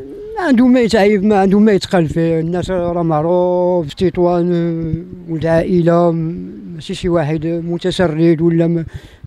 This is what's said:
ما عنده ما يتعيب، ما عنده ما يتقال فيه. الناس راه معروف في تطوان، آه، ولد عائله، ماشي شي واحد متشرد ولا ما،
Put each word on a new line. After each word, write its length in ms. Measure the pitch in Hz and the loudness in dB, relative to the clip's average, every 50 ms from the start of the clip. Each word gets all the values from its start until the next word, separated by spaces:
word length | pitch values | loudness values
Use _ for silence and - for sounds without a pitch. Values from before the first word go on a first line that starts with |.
| 403 415 415 403 415 427 440 440 | -12 -14 -16 -16 -14 -12 -8 -4
ما 60 | 370 | 0
عنده 240 | 311 262 214 254 254 | 2 2 4 4 4
ما 120 | 247 269 | 4 4
يتعيب، 440 | 240 202 - - 190 208 214 196 185 | 2 2 2 2 4 4 4 2 2
ما 160 | 214 214 190 | 2 2 2
عنده 200 | 196 196 185 208 | 4 4 4 4
ما 120 | 214 220 | 4 4
يتقال 360 | 202 180 - - - 180 165 139 | 4 2 0 0 0 0 0 0
فيه. 320 | 143 170 165 165 165 160 | 0 -2 0 0 0 -2
الناس 320 | 160 165 175 180 170 180 | -2 -2 -4 -4 -4 -4
راه 320 | 185 180 175 175 170 175 170 | -4 -2 -2 -2 -2 -2 0
معروف 840 | 165 156 151 156 170 180 180 180 180 180 180 180 175 180 180 160 139 | 0 0 0 0 2 2 2 2 2 2 0 0 0 0 0 -2 -4
في 220 | - - 190 175 | -4 -2 -2 -2
تطوان، 420 | - 180 175 175 175 175 170 180 175 | 0 2 2 2 2 2 0 0 0
آه، 760 | 170 170 170 165 165 165 160 160 165 180 180 185 180 175 170 | 0 0 -2 -2 -4 -4 -4 -6 -6 -8 -10 -16 -16 -10 -8
ولد 140 | 165 156 143 | -6 -4 -2
عائله، 680 | 165 165 165 175 - 185 175 165 165 170 170 175 170 | 0 2 2 2 2 2 2 4 4 4 4 4 2
ماشي 840 | 165 165 160 160 175 180 180 185 208 208 202 185 175 160 - - 190 | 2 0 -2 -4 -6 -8 -10 -12 -14 -14 -14 -14 -14 -12 -12 -10 -10
شي 160 | - - 180 | -6 -2 -2
واحد 360 | 170 170 151 143 160 165 147 | 0 0 0 0 -2 -4 -4
متشرد 960 | 165 170 170 165 170 170 170 - 185 160 - 180 165 151 156 165 170 170 147 | -4 -4 -4 -4 -6 -6 -4 -4 -4 -2 0 0 0 0 2 2 2 4 4
ولا 260 | 165 170 165 165 170 170 | 2 2 2 2 2 0
ما، 180 | 170 165 160 - - 139 - - - - - | 0 -2 -4 -6 -10 -16 -16 -18 -20 -20 -12